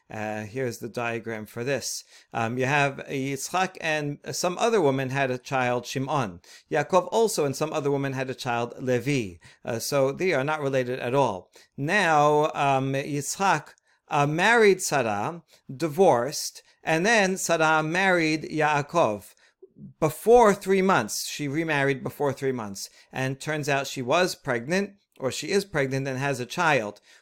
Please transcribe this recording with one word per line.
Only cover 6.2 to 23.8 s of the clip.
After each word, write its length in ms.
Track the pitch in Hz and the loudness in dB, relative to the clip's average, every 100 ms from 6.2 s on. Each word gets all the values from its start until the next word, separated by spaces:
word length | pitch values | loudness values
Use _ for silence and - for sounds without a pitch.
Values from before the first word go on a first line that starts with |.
| 107 87 - - - | -2 -8 -18 -20 -4
Yaakov 380 | 151 147 180 - | -2 2 2 4
also 340 | 220 220 - 147 | 2 2 2 -2
and 100 | 131 | 0
some 180 | 156 | -2
other 160 | 156 139 | -2 0
woman 240 | 139 139 | 0 -2
had 160 | 131 131 | -4 -6
a 60 | 117 | -6
child, 400 | 127 120 117 - | -4 -2 -4 -4
Levi. 580 | 127 123 120 139 98 85 - _ - | -2 0 0 -2 -4 -10 -20 _ -6
Uh, 140 | 117 | -6
so 320 | - 143 135 | -2 0 0
they 220 | 135 185 | 0 0
are 100 | 139 | 0
not 180 | 143 156 | 0 -2
related 380 | 139 135 123 127 | 0 0 -2 -4
at 160 | 123 139 | 0 2
all. 340 | 127 92 - - _ - | 2 -2 -12 -20 _ -8
Now, 720 | 143 208 170 151 147 151 156 | -2 2 4 4 6 4 2
um, 400 | - 143 135 135 | 0 0 2 0
Yitzchak, 760 | 139 147 143 - - 196 156 - - _ _ - | -4 -4 -6 -6 -2 0 0 -4 -20 _ _ -4
uh, 180 | 151 143 | 0 0
married 540 | 160 208 233 214 185 | 2 4 6 6 4
Sarah, 640 | - 143 113 101 123 170 - _ - 131 | 2 0 0 -2 -4 -8 -16 _ -16 -6
divorced, 880 | 160 147 185 120 127 156 - - - _ | -2 4 6 6 2 -6 -8 -12 -20 _
and 220 | - 160 202 | -2 2 4
then 320 | 226 190 190 | 4 2 0
Sarah 440 | - 165 156 156 | 0 2 4 2
married 640 | 156 180 190 175 156 156 | 2 0 2 4 2 0
Yaakov. 920 | - 151 151 147 143 170 123 104 - _ _ _ - - - - | -2 0 2 0 0 2 2 0 -10 _ _ _ -20 -20 -20 -2
Before 540 | 156 - 214 240 214 | -2 0 6 8 8
three 280 | 196 185 196 | 4 2 2
months, 460 | 190 160 107 - - | 4 2 0 -6 -8
she 200 | - 147 | -6 -4
remarried 560 | 151 165 143 139 135 | -2 0 2 2 0
before 300 | 123 - 143 | -4 -2 -2
three 180 | 127 135 | -2 -2
months, 380 | 123 104 98 - - _ | -4 -6 -10 -14 -16 _
and 260 | 131 131 135 | -6 -4 -4
turns 300 | 151 151 143 | -6 -4 -2
out 180 | 139 | -2